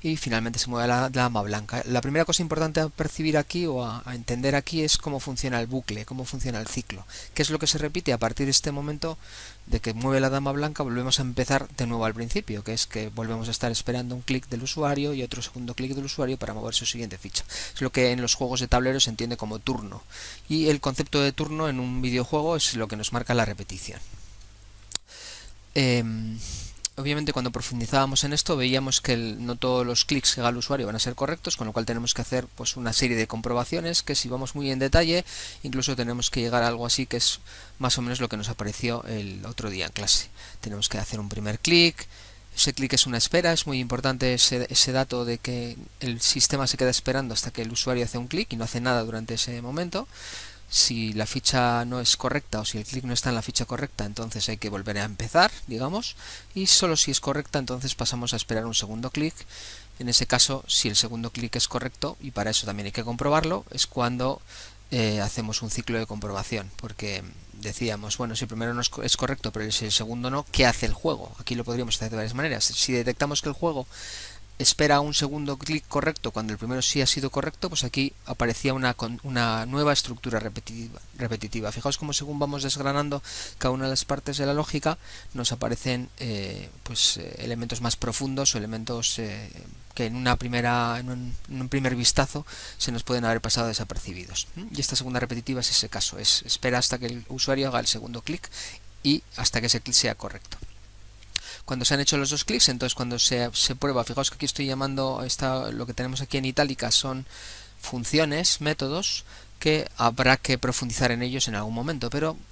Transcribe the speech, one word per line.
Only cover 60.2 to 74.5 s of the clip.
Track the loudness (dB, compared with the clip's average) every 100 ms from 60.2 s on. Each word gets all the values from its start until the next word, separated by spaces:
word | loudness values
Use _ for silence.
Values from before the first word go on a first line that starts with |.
| 6
caso, | 6 4 2 0
si | 2 4
el | 4
segundo | 2 0 -6
clic | -4 -4 0
es | 0
correcto, | 0 -4 -4 -6 -6
y | -8
para | -4 0
eso | 0 0
también | -4 -4
hay |
que | -4
comprobarlo, | -4 0 4 4 4 -2 -4
es | -2 0
cuando, | 0 0 0 0 -2 -8 -16 -16 -16 -4
eh, | 2 2 2
hacemos | 0 -2 -2 -2
un | -2
ciclo | -2 0 -2
de | -2
comprobación, | -4 -4 -4 -2 -4 -6 -8
porque | -10 -6 -4 -4 -6 -14 -16
decíamos, | -10 -6 -2 -2 -2 -4 -4
bueno, | -2 -4
si | -4
el |
primero | -2 -2
no | 0
es | -2
co-, | -2
es | 0 2
correcto, | 0 -2 -4
pero | -4 -2
si | -2 2
el |
segundo | 0 0 -4 -2
no, | -2 0
¿qué | 4 6
hace | 6 2
el |
juego? | 2 0 -2 -4 -10
Aquí | -4
lo | -4 -2
podríamos | -2 0 0
hacer | 0
de | -2
varias | -4
maneras. | -2 -2 2
Si | 2 2 2
detectamos | 2 2 2 0 0
que | -2
el |
juego | -2 -2 -2 -6 -10 -12 -12 -12 -14 -12